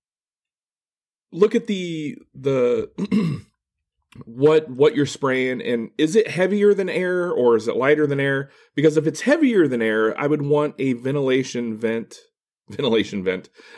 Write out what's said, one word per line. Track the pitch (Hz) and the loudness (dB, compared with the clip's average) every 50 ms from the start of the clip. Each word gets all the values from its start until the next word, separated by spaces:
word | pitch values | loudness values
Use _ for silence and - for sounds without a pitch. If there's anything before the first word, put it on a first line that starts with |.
| _ _ _ _ _ _ _ _ _ _ _ _ _ _ _ _ _ _ _ _ _ _ _ _ _ _ - | _ _ _ _ _ _ _ _ _ _ _ _ _ _ _ _ _ _ _ _ _ _ _ _ _ _ 0
look | 165 202 214 - | 2 2 2 2
at | 233 226 | -2 -2
the, | - 208 185 180 175 165 160 151 143 - - - _ _ | -2 -4 -4 -4 -6 -6 -6 -6 -8 -10 -12 -18 _ _
the, | 139 131 139 135 131 123 123 120 113 - - - | -6 -4 -2 0 2 2 2 0 0 -2 -6 -6
<clears throat> | - 190 - - 214 196 160 143 - - _ _ _ _ _ _ _ _ _ _ _ _ _ _ - - | -8 -6 -2 0 0 0 -2 -4 -6 -10 _ _ _ _ _ _ _ _ _ _ _ _ _ _ -20 -20
what, | - 117 123 139 151 156 156 156 156 | -16 -10 -6 -2 0 0 0 0 -2
what | 127 123 143 151 - | -2 0 0 2 2
you're | 139 143 | 0 -2
spraying, | 135 - - - 135 131 127 127 127 127 120 - | -4 -4 -6 -4 -2 -2 0 -2 -2 -4 -4 -4
and | 107 123 117 113 - - - | -4 -4 -4 -4 -8 -2 -2
is | 151 156 165 | -2 2 2
it | 220 214 - | 2 0 0
heavier | 143 160 185 185 202 208 202 208 202 | -2 -2 0 0 2 2 4 4 4
than | 190 190 185 | 2 0 -2
air | - 170 185 180 180 180 175 180 | -2 -2 -2 -2 -2 -2 -2 -2
or | - - 127 120 117 | -2 2 4 4 4
is | 110 113 117 | 4 2 -2
it | - | -2
lighter | 113 127 139 151 151 151 | 0 2 2 4 4 2
than | 143 143 139 | 0 0 0
air? | 139 139 135 135 139 139 _ _ _ _ _ | 0 0 0 -2 -4 -8 _ _ _ _ _
Because | 143 139 156 147 | 2 2 4 4
if | 156 147 | 4 2
it's | 160 143 - - | 0 -2 -2 0
heavier | 226 294 330 311 254 233 196 165 135 | 2 2 4 4 4 4 4 4 4
than | 127 117 113 | 2 0 0
air, | 110 107 110 110 110 - - | 0 2 2 2 0 0 0
I | 143 | 0
would | 143 151 147 143 | 0 0 0 2
want | 143 147 147 147 147 143 - | 2 2 2 2 0 -2 -2
a | 135 135 123 | -2 -2 -2
ventilation | 117 120 131 135 147 139 131 131 135 131 131 - 127 120 117 110 | -2 -2 -2 -2 0 0 2 2 2 0 0 -4 -6 -6 -6 -6
vent, | 107 113 110 113 117 110 - - - _ _ _ _ _ _ _ _ _ _ | -4 -2 -2 -2 -4 -6 -10 -16 -20 _ _ _ _ _ _ _ _ _ _
ventilation | - - 147 123 113 110 101 - - 101 90 | -8 -4 -2 2 2 2 0 0 -4 -4 -2
vent. | 92 92 92 - - _ - - - - | -2 -4 -4 -8 -14 _ -20 -20 -20 -20